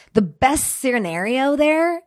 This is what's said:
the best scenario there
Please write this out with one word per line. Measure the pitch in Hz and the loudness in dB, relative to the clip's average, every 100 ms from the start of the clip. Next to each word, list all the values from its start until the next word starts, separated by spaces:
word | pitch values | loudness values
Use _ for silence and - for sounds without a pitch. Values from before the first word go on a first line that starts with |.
| _ | _
the | - | -2
best | 185 - 262 302 - - | -2 0 0 0 -4 -4
scenario | 262 247 185 165 196 254 277 285 | -2 -2 -2 -4 -2 0 0 2
there | 302 311 339 339 | 2 2 0 -2